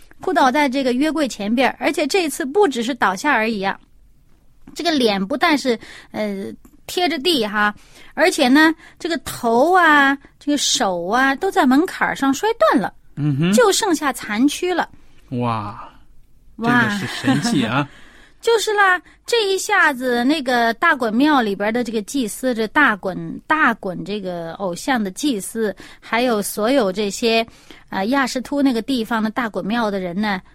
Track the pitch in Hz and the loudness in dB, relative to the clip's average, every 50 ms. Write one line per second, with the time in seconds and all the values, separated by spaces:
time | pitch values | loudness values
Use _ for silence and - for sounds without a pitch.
0 | - - - - - - 320 339 285 254 247 302 294 269 240 277 269 254 247 247 | -20 -20 -16 -8 -4 0 2 4 4 4 4 2 0 0 0 0 0 0 0 0
1 | 302 311 269 320 294 220 - - 196 208 240 262 247 - - - 247 311 285 349 | 0 0 0 0 -2 -2 -4 -6 -4 -2 0 2 2 0 0 0 -2 -2 -2 -2
2 | 302 269 - 392 339 294 - - 330 262 294 415 415 294 262 233 220 240 285 - | -2 0 0 0 0 -2 -4 -4 -6 -2 2 2 2 2 2 -2 -4 -4 -2 0
3 | 240 196 185 185 - 302 269 220 220 226 226 196 190 196 202 - - _ - - | 0 0 0 0 0 0 0 2 0 -2 -2 -2 -4 -4 -6 -6 -12 _ -20 -20
4 | - - _ _ _ _ - _ _ _ _ - - - - - 311 339 311 269 | -20 -20 _ _ _ _ -20 _ _ _ _ -20 -20 -16 -10 -4 -2 0 0 2
5 | 247 214 196 190 196 190 285 254 349 339 302 269 - 262 226 214 - - - - | 2 2 0 0 -2 -4 -2 0 2 2 2 2 0 -2 -2 -4 -6 -16 -20 -20
6 | - - - 220 214 208 196 190 202 226 214 - - - - - - - - 359 | -18 -12 -8 -6 -6 -6 -6 -8 -10 -12 -14 -16 -20 -20 -20 -20 -14 -8 -4 -2
7 | 359 285 339 277 262 359 330 254 208 208 208 214 208 208 208 - - - - - | -2 -2 -2 -2 0 0 0 0 0 -2 0 0 0 0 -2 -4 -14 -20 -20 -20
8 | - - - 247 311 370 - - 269 247 262 302 311 330 320 - - - - - | -20 -8 -2 2 2 2 2 2 4 4 6 6 6 4 4 0 -8 -20 -16 -8
9 | - 330 339 - - - - - - 233 226 240 277 339 370 359 339 311 294 285 | -6 -4 -4 -4 -6 -10 -10 -4 0 2 4 4 4 6 6 6 6 6 6 6
10 | 277 269 277 277 - - _ - - 294 294 269 - - - - 233 196 180 175 | 4 4 2 -2 -6 -16 _ -8 -4 -2 -2 0 0 0 0 0 0 0 -2 -2
11 | 170 180 220 254 269 269 277 269 392 392 - 392 311 254 254 285 359 - - - | -2 0 0 2 2 2 0 0 -2 0 2 4 4 4 6 4 2 0 -2 -2
12 | - 175 170 - 269 269 269 - - 440 453 - 640 622 415 240 175 - - - | -2 -2 -2 -2 0 0 0 0 0 -2 0 2 2 4 2 2 0 -2 -8 -12
13 | - - - - 143 151 139 135 165 180 202 254 480 392 359 - 440 392 320 - | -20 -14 -6 -4 -2 0 0 0 0 2 4 4 4 4 4 2 0 0 0 0
14 | 302 277 247 - - - 208 220 262 294 - - 359 359 359 311 - - - - | 0 -4 -4 -6 -6 -6 -2 0 0 0 0 -2 -4 -2 -2 -2 -4 -6 -8 -20
15 | - - - - - - 135 120 120 120 113 110 104 104 101 - - - - - | -20 -20 -20 -20 -14 -8 -6 -4 -2 -2 -2 -4 -6 -8 -12 -14 -16 -20 -20 -20
16 | - - - - - _ - - - - - - 226 233 240 247 226 214 202 196 | -20 -20 -20 -20 -20 _ -20 -20 -20 -20 -10 -4 0 2 2 2 2 0 -2 -4
17 | 190 - - - - 277 254 180 170 240 226 143 117 107 123 143 143 - - - | -6 -6 -8 -4 -2 0 0 0 0 0 0 0 0 0 0 -2 -2 -4 -8 -20
18 | - - - - - - _ _ - 453 466 415 - 440 415 415 403 381 359 339 | -20 -20 -20 -20 -20 -20 _ _ 0 2 2 2 2 0 2 2 4 4 2 0
19 | - - - _ _ - 466 466 415 381 381 370 - - 415 370 339 302 277 240 | -2 -10 -20 _ _ -2 0 0 0 0 0 -2 -2 0 2 2 4 2 2 0
20 | 262 254 240 240 240 269 311 330 247 262 247 240 233 226 226 - - 339 311 247 | -2 -2 0 0 2 0 0 0 0 0 0 2 2 0 0 2 2 2 2 2
21 | 254 220 202 240 285 311 302 262 226 208 196 185 202 214 226 247 233 233 220 220 | 0 -2 0 2 2 4 4 2 2 0 -2 -2 -2 -2 -2 -2 -4 -4 -4 -6
22 | 196 - - 285 233 202 - - 262 254 240 220 220 214 - 311 285 247 214 175 | -6 -4 -4 -4 -4 -4 -6 -4 -4 -4 -2 -2 -2 0 2 2 4 2 2 0
23 | - 190 175 170 165 165 - - - - 311 311 302 254 220 - - 190 175 165 | -4 -6 -6 -6 -8 -10 -10 -8 -4 -2 0 2 2 2 0 -2 -6 -8 -8 -8
24 | 165 180 208 214 185 185 175 170 165 165 160 - 202 180 175 - - 294 262 226 | -8 -8 -8 -8 -6 -8 -8 -8 -8 -10 -8 -6 -6 -6 -6 -6 -4 -2 -2 -2
25 | 208 190 190 - - 302 240 190 - - - 226 220 208 - - - - - - | -2 -4 -6 -4 -2 -2 -2 -2 -6 -6 -4 -4 -4 -4 -4 -6 -14 -20 -20 -18
26 | - - 226 233 247 254 226 208 196 - - 214 208 233 277 285 214 190 180 208 | -10 -4 -2 0 0 0 0 -2 -2 -4 -4 -2 0 2 2 2 2 0 0 -2
27 | 214 196 - - 240 226 226 226 226 233 - - - - - - - - 202 190 | -4 -4 -4 -2 0 0 2 0 0 -2 -8 -20 -20 -20 -20 -20 -12 -6 -4 -4
28 | 196 226 277 277 262 233 - 262 233 - 285 285 269 277 240 226 214 - 269 240 | -2 0 0 0 0 -2 -4 -6 -6 -4 0 2 2 2 2 0 -2 -2 -2 -4
29 | 220 - 240 220 214 220 208 269 240 214 - 190 175 190 226 240 226 208 196 196 | -2 -2 -2 -2 -2 -2 -2 -4 -4 -4 -4 -6 -4 -4 -2 -2 -2 -2 -2 -4
30 | 185 175 170 202 214 208 196 185 - - | -6 -6 -4 -4 -2 -2 -4 -4 -6 -12